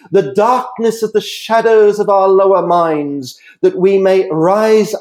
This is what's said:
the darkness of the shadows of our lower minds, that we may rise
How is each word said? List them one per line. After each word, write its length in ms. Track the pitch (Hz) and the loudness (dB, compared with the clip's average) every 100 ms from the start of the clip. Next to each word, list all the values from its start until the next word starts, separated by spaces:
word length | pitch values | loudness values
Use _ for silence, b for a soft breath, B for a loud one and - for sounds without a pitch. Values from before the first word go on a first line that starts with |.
| B | B
the 220 | 196 196 | -2 0
darkness 720 | 202 220 254 - - 226 226 | 0 0 0 -4 -4 -4 -4
of 80 | 214 | -4
the 80 | 214 | -4
shadows 800 | - - - 226 226 220 208 202 | -6 -10 -4 0 2 4 4 2
of 80 | 208 | 0
our 220 | 196 196 | 2 4
lower 360 | 190 196 190 170 | 2 2 2 0
minds, 720 | 175 165 151 147 143 127 B B B | 0 0 -2 -6 -8 -12 B B B
that 160 | 185 185 | -2 0
we 200 | 190 196 | 0 2
may 320 | 190 190 185 | 2 0 0
rise 640 | 156 170 208 220 220 202 - | -2 0 0 2 2 0 -2